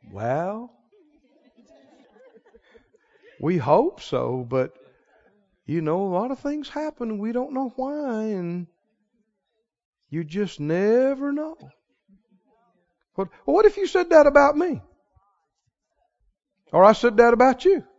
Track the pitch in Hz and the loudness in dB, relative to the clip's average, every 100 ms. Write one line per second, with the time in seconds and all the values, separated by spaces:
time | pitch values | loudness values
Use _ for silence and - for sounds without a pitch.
0 | - 95 113 139 180 214 240 _ _ _ | -18 -10 -6 -4 -4 -8 -14 _ _ _
1 | _ _ 254 _ _ _ 240 285 _ _ | _ _ _ _ _ _ _ _ _ _
2 | 359 _ 523 453 466 453 _ - _ _ | _ _ -20 _ _ _ _ -20 _ _
3 | _ _ 427 _ 151 180 123 160 302 - | _ _ -20 _ -6 -4 2 2 2 -4
4 | - 131 123 127 120 131 131 _ _ _ | -8 -6 -4 -6 -6 -4 -4 _ _ _
5 | _ _ _ _ _ _ - 160 156 170 | _ _ _ _ _ _ -8 -6 -4 -4
6 | 196 180 240 269 285 302 277 - 311 302 | -2 -4 -6 -8 -8 -8 -10 -10 -10 -8
7 | 233 214 214 240 262 262 269 - 262 294 | -10 -8 -6 -6 -6 -6 -8 -8 -8 -8
8 | 285 220 220 202 175 175 175 _ _ _ | -6 -6 -6 -6 -6 -8 -10 _ _ _
9 | _ _ _ _ _ _ _ _ _ _ | _ _ _ _ _ _ _ _ _ _
10 | _ 151 160 175 202 - 147 165 202 233 | _ -10 -8 -6 -6 -6 -4 -2 0 2
11 | 262 269 277 285 311 320 135 _ _ _ | 0 -2 -6 -6 -8 -14 -20 _ _ _
12 | _ 196 _ _ _ _ _ _ _ _ | _ _ _ _ _ _ _ _ _ _
13 | _ - 190 _ - 311 427 403 381 381 | _ -8 -8 _ 0 4 4 4 -2 -2
14 | 339 330 294 277 285 294 349 277 - _ | 4 6 8 6 4 2 -2 -4 -10 _
15 | _ _ _ _ _ _ _ _ _ _ | _ _ _ _ _ _ _ _ _ _
16 | _ _ _ _ _ _ _ 156 196 220 | _ _ _ _ _ _ _ 6 6 6
17 | 240 214 233 233 254 262 359 381 - | 2 4 4 6 4 4 2 2 -2